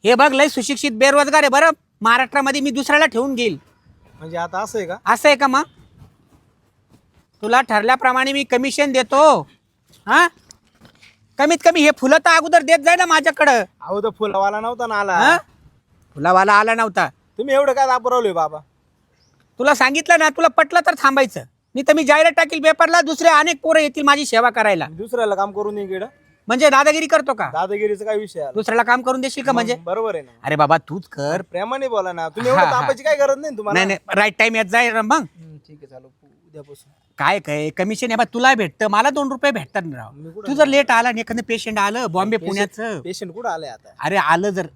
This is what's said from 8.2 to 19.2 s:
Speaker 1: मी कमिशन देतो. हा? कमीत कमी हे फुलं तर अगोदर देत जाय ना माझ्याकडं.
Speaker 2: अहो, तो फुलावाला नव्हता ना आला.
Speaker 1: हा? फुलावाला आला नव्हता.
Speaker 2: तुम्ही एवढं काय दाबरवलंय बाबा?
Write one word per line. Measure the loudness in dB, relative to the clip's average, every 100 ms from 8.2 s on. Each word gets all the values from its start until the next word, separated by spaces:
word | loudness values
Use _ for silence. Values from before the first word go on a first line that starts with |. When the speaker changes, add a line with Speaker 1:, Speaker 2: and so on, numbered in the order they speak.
| -2
Speaker 1:
मी | -2
कमिशन | -2 -2 -2 -2 0
देतो. | 0 0 4 4 4 -2 _ _ _ _ _ 0
हा? | 2 2 _ _ -20 _ _ -20 _ -20 _ _ -2
कमीत | 0 2
कमी | 2 4
हे | 2 2
फुलं | 2 4
तर | 4
अगोदर | 2 4 2
देत | 4 2
जाय | 4 2
ना | 2
माझ्याकडं. | 2 0 2 4 4 -2 _
Speaker 2:
अहो, | -8 -6
तो | -6
फुलावाला | -6 -4 -2 -2 -2
नव्हता | -8 -6 -6
ना | -4
आला. | -2 2
Speaker 1:
हा? | 4 2 -2 _ _ _ _ _ _ -4
फुलावाला | 2 4 6
आला | 4 4
नव्हता. | 0 0 -2 -4 _ _ -10
Speaker 2:
तुम्ही | 0
एवढं | 2 2
काय | 0 0
दाबरवलंय | 0 0 0 0
बाबा? | -2 -4 -6 _ _ _ _ _ _